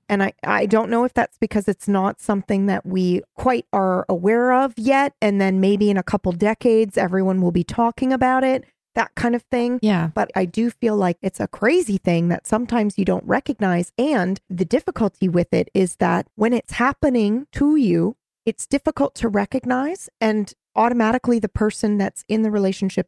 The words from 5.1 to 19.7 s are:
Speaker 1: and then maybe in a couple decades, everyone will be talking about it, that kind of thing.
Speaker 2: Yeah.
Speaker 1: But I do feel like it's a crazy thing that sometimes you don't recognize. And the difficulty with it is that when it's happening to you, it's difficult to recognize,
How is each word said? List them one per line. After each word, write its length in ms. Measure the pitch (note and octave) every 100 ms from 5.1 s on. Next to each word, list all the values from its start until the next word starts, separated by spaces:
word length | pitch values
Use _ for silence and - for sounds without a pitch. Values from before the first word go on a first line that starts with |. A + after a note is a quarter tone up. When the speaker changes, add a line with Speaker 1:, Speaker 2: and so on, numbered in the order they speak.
| -
Speaker 1:
and 180 | G#3 G3+
then 180 | F#3+ F#3+
maybe 300 | F#3+ G3+ G#3
in 80 | G3
a 60 |
couple 280 | - G3+ F#3
decades, 640 | F3 G#3 A3 B3 A3 G#3+ -
everyone 440 | F#3 F#3+ F#3+ F#3
will 100 | F3
be 120 | F3
talking 480 | - - A#3 - C4
about 300 | C4 B3+ C4
it, 220 | C4 C4 - _ _ -
that 180 | - -
kind 200 | A#3+ A#3+
of 80 |
thing. 360 | - B3 A#3+ B3
Speaker 2:
Yeah. 260 | G#3+ F3+ D#3+
Speaker 1:
But 180 | G#3 G3+ F#3+
I 100 | F3+
do 260 | A3 A#3
feel 240 | - A#3 G#3
like 200 | F#3 E3+
it's 180 | G3 -
a 80 | G3+
crazy 500 | - A3 F4+ C4+ G3
thing 300 | - E3+ E3+
that 180 | E3+ -
sometimes 500 | A3 B3 A#3 G#3 -
you 80 | F#3+
don't 180 | F#3 -
recognize. 680 | C4+ - B3+ F#3+ F3 F3 -
And 400 | C#4+ B3 F3+ G3 -
the 160 | F3+ F#3
difficulty 640 | C#4+ - - G#3 - F#3
with 240 | F3 E3
it 160 | - - F#3+
is 220 | F3+ -
that 300 | F3+ F3 - -
when 180 | A3+
it's 200 | A#3+ -
happening 720 | - B3+ - D4 B3 G#3 A#3 D4
to 220 | - C#4+ D#4
you, 400 | A3 E3+ F3+ - _ _ A3+
it's 160 | - -
difficult 480 | C#4 D#4 - C#4 -
to 140 | A#3
recognize, 800 | G3+ G3+ C4 B3